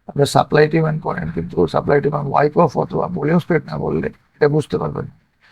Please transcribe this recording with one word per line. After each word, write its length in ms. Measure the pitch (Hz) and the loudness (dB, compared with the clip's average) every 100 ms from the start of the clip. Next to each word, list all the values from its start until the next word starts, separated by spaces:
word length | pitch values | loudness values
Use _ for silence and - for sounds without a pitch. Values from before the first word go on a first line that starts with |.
| - | -6
আপনি 200 | 143 139 | -2 2
সাপ্লাই 420 | 135 - 151 151 | 2 2 4 4
ডিমান্ড 340 | 160 156 156 | 2 0 -2
করেন, 280 | - - 165 | -4 -6 -6
কিন্তু 360 | 165 175 - 85 | -6 -4 0 0
সাপ্লাই 340 | 143 - 147 | 0 2 2
ডিমান্ড 300 | 143 147 143 | 2 -2 0
ওয়াইপ 280 | 139 147 170 | 2 2 2
অফ 200 | 170 - | 2 0
অথবা 280 | - 160 - | -2 -4 -4
ভলিউম 300 | 180 147 170 | -4 0 0
স্প্রেড 260 | - 160 - | 2 -2 -2
না 120 | 76 | -6
বললে 280 | 80 76 - | -2 -2 -4
এটা 420 | - _ - 147 | -8 _ 0 2
বুঝতে 300 | 151 - 151 | 2 0 -2
পারবেন 260 | 151 143 | -4 -6
না। 100 | 139 - _ _ _ | -10 -14 _ _ _